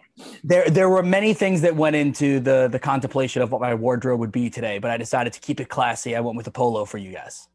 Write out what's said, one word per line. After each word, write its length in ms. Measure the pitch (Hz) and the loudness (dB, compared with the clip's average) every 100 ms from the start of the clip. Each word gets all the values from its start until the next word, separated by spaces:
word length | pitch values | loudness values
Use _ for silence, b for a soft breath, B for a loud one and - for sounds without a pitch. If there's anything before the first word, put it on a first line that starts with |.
| _ - B B | _ -20 B B
there, 260 | 147 180 170 | 2 4 6
there 200 | 170 185 | 4 4
were 100 | 185 | 4
many 320 | 180 190 214 | 4 2 2
things 280 | 202 196 175 | 2 2 2
that 140 | 170 156 | 2 4
went 200 | 156 151 | 2 2
into 440 | 143 131 143 135 | 0 0 2 2
the, 280 | 131 131 127 | 4 4 2
the 60 | 110 | 0
contemplation 640 | 143 135 123 135 131 123 | -2 -2 -2 -2 -2 0
of 100 | 120 | -2
what 100 | 120 | -2
my 120 | 123 | -2
wardrobe 460 | 113 120 123 127 120 | -2 0 0 0 0
would 120 | 110 | -2
be 200 | 123 117 | -2 -4
today, 260 | 123 113 101 | -4 -6 -4
but 140 | 117 | -4
I 60 | 117 | -4
decided 360 | 113 127 120 | -2 -2 -4
to 60 | - | -8
keep 200 | - 139 | -8 -8
it 100 | 123 | -6
classy. 460 | - 123 113 123 117 | -2 -2 -2 -6 -4
I 40 | |
went 180 | 117 117 | -4 -6
with 80 | 110 | -8
a 60 | |
polo 340 | - 123 107 101 | -2 0 0 -4
for 140 | 107 | -8
you 120 | 95 | -12
guys. 360 | 82 62 - - | -14 -16 -20 -20